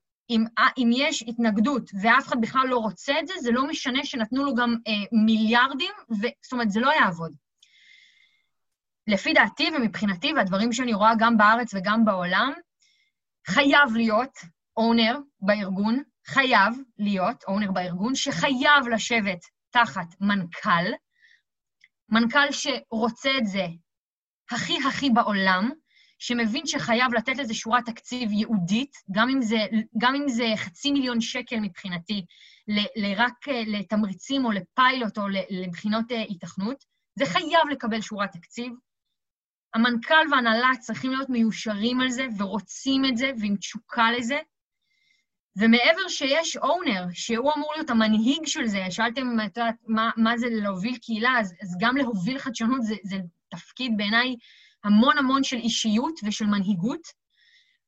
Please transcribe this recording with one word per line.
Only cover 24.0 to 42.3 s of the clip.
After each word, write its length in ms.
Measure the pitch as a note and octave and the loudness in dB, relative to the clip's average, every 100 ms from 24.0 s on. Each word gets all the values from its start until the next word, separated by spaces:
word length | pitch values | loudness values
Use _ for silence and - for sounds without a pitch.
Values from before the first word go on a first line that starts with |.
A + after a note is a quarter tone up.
| _ _ _ _ - | _ _ _ _ -10
הכי, 280 | A#3 - E4 C4+ | -6 -4 -2 -2
הכי 220 | - C#4 | 0 2
בעולם, 600 | A#3 G#3 G3+ F#3+ F#3 A3+ D#4 _ _ _ _ | 2 2 2 2 2 0 -4 _ _ _ _
שמבין 440 | - A#3+ A3 C4+ D4+ | -6 -2 -2 -2 -4
שחייב 480 | D4 - A#3 B3+ | -6 0 2 2
לתת 220 | A#3 A3+ C4 | 0 -2 -4
לזה 180 | B3 | -4
שורת 320 | A3+ A3+ B3 A#3+ | -6 0 -2 -2
תקציב 460 | A3+ - B3+ A3+ | -12 -8 -6 -2
ייעודית, 600 | G#3 G#3+ G#3+ E3+ A3 C#4 - - | -2 0 0 2 0 -2 -10 -6
גם 180 | G3 B3 | 0 2
אם 140 | C4+ | 2
זה, 140 | A3 A3+ G3+ A3 G#3+ A3+ | 0 0 0 -2 -2 0
גם 160 | A#3+ | 0
אם 140 | C#4 C#4+ | 0 -2
זה 240 | A#3 A#3 G#3+ | -2 -2 -2
חצי 360 | - - C#4+ | -6 -6 -2
מיליון 280 | C#4+ B3+ A#3 | 0 0 -2
שקל 400 | A3+ B3+ A#3+ A3+ | -2 -6 -6 -4
מבחינתי, 640 | G3+ - F#3+ F3 E3+ G#3 F3 _ - _ - | -4 -8 -8 -8 -6 -8 -8 _ -20 _ -4
ל-, 120 | G#3 G#3 A3+ | -2 -2 -2
ל-, 180 | G3+ G3 | -4 0
רק, 320 | A#3+ A#3+ C#4+ | -2 -2 -6
אה, 140 | A#3+ A3 | -4 -4
לתמריצים 800 | G#3 G3+ G#3+ G#3 F#3 - C#4 | -4 -2 0 0 -4 -4 -2
או 80 | B3 | 0
לפיילוט 640 | G3 F3+ - B3+ C4 A3 G#3+ | -2 -4 2 2 2 -4 -4
או 100 | G3+ | -4
ל-, 360 | G3 F#3 F#3 | -4 -4 -6
לבחינות, 480 | F#3 E3+ G#3 A3 A3+ | -8 -6 -4 -2 -2
אה, 100 | A#3 G#3+ | -4 -6
היתכנות, 560 | F3 F3 - G#3 C#4 _ _ _ - | -8 -10 -8 -6 -8 _ _ _ -4
זה 80 | C#4 | -2
חייב 420 | F4+ D4+ E4 D4 | 0 2 2 2
לקבל 300 | C#4 A#3 A3+ | -2 -4 -4
שורת 320 | - G3 G3 | -6 -6 -6
תקציב. 400 | E3+ - - A#3+ A#3+ _ _ _ _ _ _ _ _ _ | -8 -18 -12 -12 -12 _ _ _ _ _ _ _ _ _
המנכ״ל 500 | A3+ A#3+ A#3 - D#4+ D#4+ | 2 2 2 4 4 6
וההנהלה 380 | C#4 A#3 A3+ B3+ B3+ | 2 2 2 2 0
צריכים 300 | - - C4 | -4 -6 -4
להיות 180 | C4 C4+ | -4 -2
מיושרים 720 | A#3+ A3+ - A3+ G3+ A#3 B3 | 0 0 0 -6 -2 0 0
על 100 | B3+ | 0
זה 160 | B3 C4+ | -2 -4